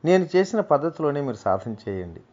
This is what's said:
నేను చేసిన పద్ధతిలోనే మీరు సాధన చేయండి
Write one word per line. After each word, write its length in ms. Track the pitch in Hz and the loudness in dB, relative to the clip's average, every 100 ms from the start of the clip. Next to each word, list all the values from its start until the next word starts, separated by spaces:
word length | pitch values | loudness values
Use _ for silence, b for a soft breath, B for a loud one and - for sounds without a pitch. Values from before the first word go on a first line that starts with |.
నేను 240 | 156 185 170 185 | 4 2 4 2
చేసిన 240 | 190 220 | 2 0
పద్ధతిలోనే 600 | 196 143 160 160 151 143 | 2 2 2 -2 -2 -2
మీరు 160 | 139 107 | -4 -4
సాధన 400 | 104 95 117 107 - | -2 -2 -4 -10 -8
చేయండి 320 | 95 87 82 _ | -8 -8 -14 _